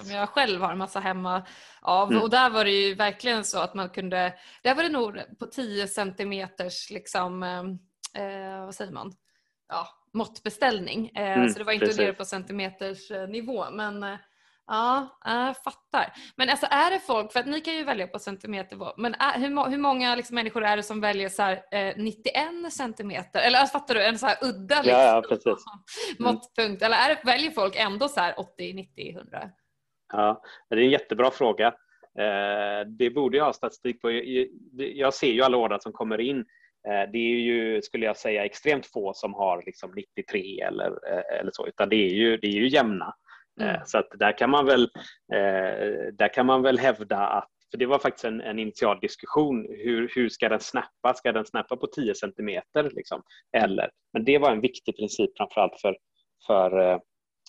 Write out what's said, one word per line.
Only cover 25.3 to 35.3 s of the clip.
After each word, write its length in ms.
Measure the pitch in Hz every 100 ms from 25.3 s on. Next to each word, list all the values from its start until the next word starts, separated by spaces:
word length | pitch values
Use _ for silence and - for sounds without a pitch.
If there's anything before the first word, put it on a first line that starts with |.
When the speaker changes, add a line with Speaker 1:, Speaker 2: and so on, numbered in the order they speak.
| 110
Speaker 2:
precis. 280 | 120 101 - 104 -
Speaker 1:
<laughs> 280 | - 440 -
Speaker 2:
Mm. 140 | 240
Speaker 1:
måttpunkt. 480 | 220 - - 220 190
Eller 140 | 220 220
är 120 | 262
det, 120 | 302
väljer 260 | 247 247 311
folk 260 | - 196 196
ändå 320 | 214 202 277
så 120 | 247
här 140 | 175 -
åttio, 340 | 185 - 180
nittio, 380 | 190 185 - - 170
hundra? 320 | - - 190 _ _ _ _ _ _
Speaker 2:
Ja, 300 | 101 104 110 - - -
det 60 | 110
är 40 |
en 100 | 127
jättebra 400 | 139 - 110 131
fråga. 360 | - 120 98 113 - _ _ _ -
Eh, 680 | 107 101 101 104 101 104 104
det 240 | 110 123
borde 260 | 131 131 135
jag 80 |
ha 80 | 151
statistik 500 | 117 120 - 123 120
på. 80 | 117
Jag, 140 | 117
jag, 240 | 127 127 131 - - 127 139
jag 260 | 139 135
ser 180 | - 143